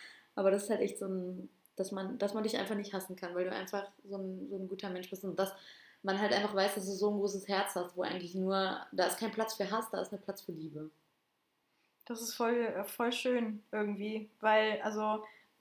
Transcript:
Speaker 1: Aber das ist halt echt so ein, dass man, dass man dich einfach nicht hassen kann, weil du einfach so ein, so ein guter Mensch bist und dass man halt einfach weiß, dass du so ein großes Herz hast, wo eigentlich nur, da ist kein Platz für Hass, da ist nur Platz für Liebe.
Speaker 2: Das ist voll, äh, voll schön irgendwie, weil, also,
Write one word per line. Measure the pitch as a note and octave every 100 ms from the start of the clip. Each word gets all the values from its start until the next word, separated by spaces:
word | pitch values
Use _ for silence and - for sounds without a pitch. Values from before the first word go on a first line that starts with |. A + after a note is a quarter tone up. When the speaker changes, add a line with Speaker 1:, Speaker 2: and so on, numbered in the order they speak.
| - - - -
Speaker 1:
Aber | G3
das | G3+
ist | G3+
halt | G#3+
echt | G3 -
so | G3
ein, | F#3+ F3+ F#3 F#3 _ _
dass | - F#3+
man, | G3 F#3+ B3+
dass | G3+
man | A3
dich | G#3+ -
einfach | G3 G#3
nicht | G#3
hassen | F#3+ F#3+ F#3
kann, | F3
weil | F3+ F#3
du |
einfach | G3+ F#3+ G3+ G3+ - G3
so | G3
ein, | F#3+ F#3 F#3+
so | G3
ein | F#3+
guter | F#3+ G3
Mensch | F3+ F#3
bist | F#3
und | F#3+ E3
dass | G3 - - - - -
man | G3 G3
halt | G#3
einfach | G3+ G#3
weiß, | G3 G3+ G3+
dass | F#3+
du |
so | F#3+ G#3
ein | G#3
großes | G3+ G3 F#3+
Herz | G3 G3+
hast, | F#3 F3+ F3+
wo |
eigentlich | - F#3 F3 F#3
nur, | F#3 F#3+ F#3+ - -
da | F#3+ F3+
ist | -
kein | A3+
Platz | G#3+ A3
für | - F#3+
Hass, | A3 -
da | F#3+
ist | G3
nur | G3
Platz | - F#3+
für | -
Liebe. | E3 D#3 D3 D#3 - _ _ _ _ _ _ _ _ _ _ -
Speaker 2:
Das | A3+
ist | A#3
voll, | - A#3
äh, | A#3+ A3+ F3+
voll | G3 - A#3+
schön | B3+ B3+ B3 A3 G#3+ -
irgendwie, | G#3+ G#3 G3 G#3+ A3 G#3+ -
weil, | G#3+ G#3+ G#3+ G#3+
also, | G#3 G#3+ G#3+ G#3+ G#3+ - _ _